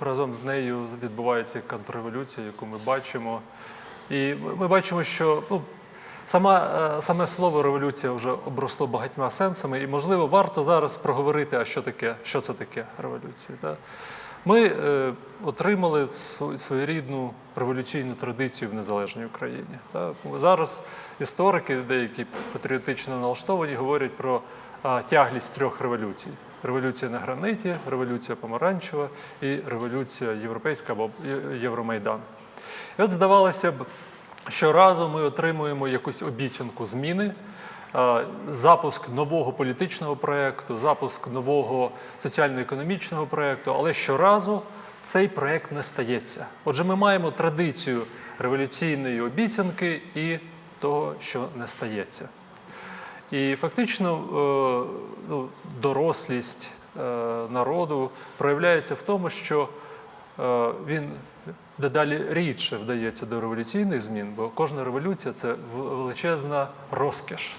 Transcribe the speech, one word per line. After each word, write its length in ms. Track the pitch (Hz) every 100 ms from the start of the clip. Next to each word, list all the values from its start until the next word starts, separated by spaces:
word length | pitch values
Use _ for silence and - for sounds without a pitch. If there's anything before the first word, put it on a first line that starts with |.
разом 320 | 143 131 135
з 100 | 117
нею 420 | 131 135 127 123 117 120
відбувається 560 | 120 107 120 120 113 123
і 20 |
контрреволюція, 880 | - 120 104 120 117 117 135 - 107
яку 180 | 104 110
ми 120 | 110 107
бачимо. 560 | 135 131 131 117 113 - - - - - - -
І 240 | 139 135
ми, 220 | 143 151 160
ми 120 | 185
бачимо, 360 | 190 180 175
що, 400 | 160 - 160 151 151
ну, 120 | 196 143 - - - - - -
сама, 440 | 180 196 190 151 151 156 151
е, 40 |
саме 260 | 151 175 175
слово 360 | - 180 151
«революція» 500 | 143 139 139 - 131
вже 180 | 123 123
обросло 560 | 127 - 131 135 - 139
багатьма 420 | 117 127 - 127
сенсами, 520 | - 190 180 143 131
і, 60 | 135
можливо, 400 | 143 160 190 151
варто 360 | 185 190 -
зараз 340 | 147 170 147 -
проговорити, 600 | - 131 143 151 143 127
а 80 | 113
що 160 | -
таке, 340 | 127 113 117 113
що 180 | - 143
це 120 | -
таке 320 | 117 104 - 113 -
революція, 600 | - - - - - 127
та? 160 | 78 76 - - - - - - 170
Ми, 200 | 226 220
е, 480 | 151 147 143 131 120 - -
отримали 600 | 175 - 175 202 180 151
св-, 540 | 135 - - - 147 139
своєрідну 760 | - 135 139 160 131 139 127 - - -
революційну 580 | 127 131 127 151 127
традицію 580 | 123 123 120 131 - 117
в 20 |
незалежній 520 | 107 101 104 101 113 113
Україні, 520 | - 127 123 - 131 -
та? 200 | 190 175 - 147 139
Зараз 480 | 156 180 160 - - - - -
історики, 560 | 139 - 190 180 - 135
деякі 500 | 123 131 117 - 120 - -
патріотично 680 | - - 131 113 127 - 127
налаштовані, 560 | 123 123 - 185 156 131
говорять 420 | 135 143 131 135
про, 240 | 135 123 - - - -
а, 180 | 135 127
тяглість 540 | 113 156 127 127 - -
трьох 260 | 135 -
революцій. 480 | 131 120 107 95 - 143 - -
Революція 480 | 123 127 131 123 127
на 80 | 120
граниті, 560 | - 131 190 220 185 165 -
революція 480 | 131 123 120 - 117
помаранчева 760 | 113 113 170 190 - 151 143 - - -
і 140 | 135 143
революція 760 | 139 117 120 127 131 - 120
європейська 600 | 110 113 113 151 143 -
або 160 | 110 110 - 160
Є-, 320 | 139 139 131
Євромайдан. 580 | 127 117 117 110 107 110 113 - - - - - - -
І 20 |
от, 80 | 202
здавалося 600 | 180 190 202 190 - 175
б, 140 | 139 127 - - - - - -
щоразу 600 | - 156 156 190 175 165
ми 120 | 151
отримуємо 680 | 151 - 165 160 151 143 135
якусь 340 | 127 - 127
обіцянку 640 | 151 120 135 - 123 - 113
зміни, 480 | 117 143 180 208 - - - - - - 131
е, 300 | 127 120 - - -
запуск 600 | 139 139 170 151 - -
нового 440 | 123 147 160 127
політичного 600 | 127 131 123 185 - 156 139
проєкту, 640 | 147 143 139 131 - 113
запуск 500 | 143 147 131 - 113
нового 640 | 127 127 147 117 131 123 - - -
соціально-економічного 1080 | 147 - 147 131 123 135 156 190 - 160 151
проєкту, 480 | 151 143 135 -
але 200 | 135 156
щоразу 680 | 147 - 135 185 208 190 208 - - - -
цей 260 | - 185 196
проєкт 440 | 190 139 160 -
не 120 | 147
стається. 640 | 131 - 117 120 - - - - -
Отже, 180 | 135
ми 120 | 175 190
маємо 360 | 202 190 170
традицію 720 | - 165 156 170 131 - 123 113 - - -
революційної 840 | 123 135 135 - 165 143 131 120
обіцянки 800 | 120 135 226 - 185 170 175 156 - 151
і 240 | 160 165 - - - -
того, 360 | 143 147 151 -
що 260 | - 131 131 131
не 120 | 117
стається. 640 | - 120 107 95 - - - - - - - - - - - -
І 240 | 143 135 135
фактично, 600 | 165 - 240 - 185 160
е, 840 | - 147 143 139 131 123 95 - 55 - -
ну, 180 | 147 131 - - 127
дорослість, 920 | 139 135 160 - - 123 120 - - - - -
е, 20 | 131 120 117 117 117
народу 600 | 123 123 165 165 147 131 - - -
проявляється 560 | 143 143 175 165 139
в 80 | 143
тому, 280 | - 202 175
що, 400 | - - 151 139 - - - - - - -
е, 300 | 131 123 120 - 156
він 240 | 156 147 143 - - - 175 - -
дедалі 480 | 139 151 147 151 156
рідше 480 | 160 170 123 - 113
вдається 480 | 107 120 113 110 110
до 160 | 117
революційних 600 | 113 113 113 202 202 143
змін, 320 | 107 110 101 104
бо 140 | 113
кожна 340 | - 156 143
революція — 500 | 127 127 165 190 135 -
це 160 | 123
в-, 240 | 120 117 120
величезна 920 | 135 131 127 120 170 160 143 143 139 - -
розкіш. 640 | 135 139 - - - -